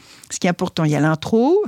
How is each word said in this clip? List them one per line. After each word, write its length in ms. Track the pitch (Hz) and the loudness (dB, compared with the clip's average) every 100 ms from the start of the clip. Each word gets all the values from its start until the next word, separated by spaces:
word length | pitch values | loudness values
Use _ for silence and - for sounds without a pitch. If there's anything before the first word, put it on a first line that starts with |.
| - - - | -18 -20 -14
Ce 80 | - | -4
qui 80 | 180 | -2
est 40 | |
important, 340 | 175 180 - | -2 -4 -2
il 80 | 156 | 0
y 40 | 147 | 2
a 40 | |
l'intro, 600 | 156 156 - 226 254 381 | 0 0 0 2 2 2